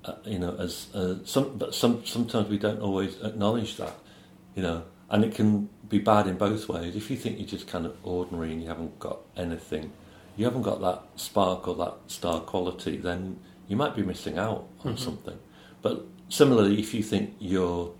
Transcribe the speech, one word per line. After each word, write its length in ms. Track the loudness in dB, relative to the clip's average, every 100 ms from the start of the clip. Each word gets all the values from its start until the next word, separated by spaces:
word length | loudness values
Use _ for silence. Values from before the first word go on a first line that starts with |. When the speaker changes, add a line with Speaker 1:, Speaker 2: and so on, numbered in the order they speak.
| -12
Speaker 1:
uh, 80 | -12 -6
you 140 | -2
know, 160 | -2 -2
as, 300 | -6 -6 -8 -2
uh, 200 | -2 -2
some, 340 | 0 0 2 -2
but 180 | -4 2
some, 280 | 4 4 -2
sometimes 440 | -4 0 0 0
we 80 | 0
don't 220 | 0 0
always 400 | 0 0 0 -4
acknowledge 540 | -6 0 2 2 -2 -6
that, 160 | -10 -10 -20 -20 -20 -20 -12 -4
you 80 |
know, 200 | -2 -2 -8 -20 0
and 140 | 4
it 120 | 4 4
can 340 | 4 4 0 -10 0
be 120 | 2
bad 280 | 6 6 6
in 80 | 2
both 300 | 0 0 -2
ways. 280 | -4 -4 -6
If 140 | -6
you 60 | -4
think 220 | -4 -6
you're 80 | -8
just 200 | -8 -6
kind 180 | -6 -6
of 100 | -8
ordinary 480 | -4 -4 -4 -4 -6
and 100 | -6
you 60 | -8
haven't 320 | -8 -8 -8
got 200 | -8 -8 -10 -6
anything, 540 | -6 -6 -6 -6 -6 -16 -20 -20 -16 -2
you 100 | 0
haven't 180 | 2
got 180 | 0 0
that 200 | 0 -2 -8 -12
spark 520 | -2 2 2 2 -4
or 80 | -4
that 200 | -4 -6 -16
star 340 | -6 -2 -2
quality, 560 | -2 -2 -2 -4 -6 -4
then 420 | -4 -4 -6 -10 -16 -20 -4
you 60 | 0
might 180 | 0 0
be 80 |
missing 340 | -2 -2 -4 -2
out 300 | -2 -4 -8 -8
on 100 | -6
Speaker 2:
Mm-hmm. 100 | -4
Speaker 1:
something. 340 | -6 -8 -10 -14 -18 -20 -20 -4
But 240 | -2 -2 -8 -20 -8
similarly, 500 | 8 8 10 8 6
if 140 | 2
you 100 | -2
think 320 | 0 0 0 -6
you're 520 | -2 2 2 0 -4